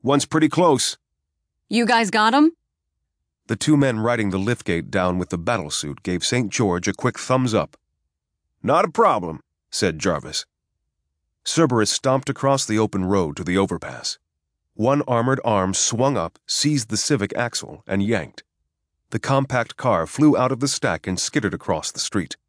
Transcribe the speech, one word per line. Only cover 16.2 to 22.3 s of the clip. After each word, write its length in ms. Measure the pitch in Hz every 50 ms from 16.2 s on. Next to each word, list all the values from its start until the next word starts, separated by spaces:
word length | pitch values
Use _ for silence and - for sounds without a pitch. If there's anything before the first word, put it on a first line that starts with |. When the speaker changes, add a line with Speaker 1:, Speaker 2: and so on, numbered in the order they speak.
| 82 85 _ _ _
Speaker 1:
seized 440 | - - - - 151 151 139 113 107
the 80 | 110
Civic 360 | 107 - - 151 117 101 98 -
axle, 500 | - 120 120 - - - - - - _
and 160 | - 95 98
yanked. 420 | 98 107 113 95 76 - _ - _ _ _ _ _ _ _ _ _ _ _ _ _ _
The 100 | - 107
compact 560 | - - 135 135 135 135 131 123 117 - -
car 300 | - - 127 107 87 80
flew 300 | - - - 151 151 120
out 140 | 85 127 127
of 100 | 131 117
the 60 | 135
stack 380 | 135 - - - 113 85 78 -
and 120 | 95 92 87
skittered 340 | - - - 151 127 95 -
across 380 | 90 - - 87 78 - -
the 80 | - -
street. 380 | - - - 101 80 -